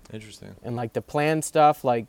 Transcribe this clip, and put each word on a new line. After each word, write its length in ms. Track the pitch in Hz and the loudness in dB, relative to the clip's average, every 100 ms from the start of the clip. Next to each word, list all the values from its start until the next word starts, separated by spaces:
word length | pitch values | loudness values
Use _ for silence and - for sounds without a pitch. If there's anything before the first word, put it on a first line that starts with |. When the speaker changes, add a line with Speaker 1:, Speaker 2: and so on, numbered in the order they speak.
| - | -16
Speaker 1:
Interesting. 440 | 110 110 98 101 98 | -16 -16 -18 -20 -14
Speaker 2:
And, 100 | - | -8
like, 180 | 120 117 | -6 -4
the 100 | - | -6
planned 420 | - 147 151 160 | -4 -2 0 0
stuff, 400 | - 160 151 151 | 0 4 6 4
like, 220 | 135 120 | 0 0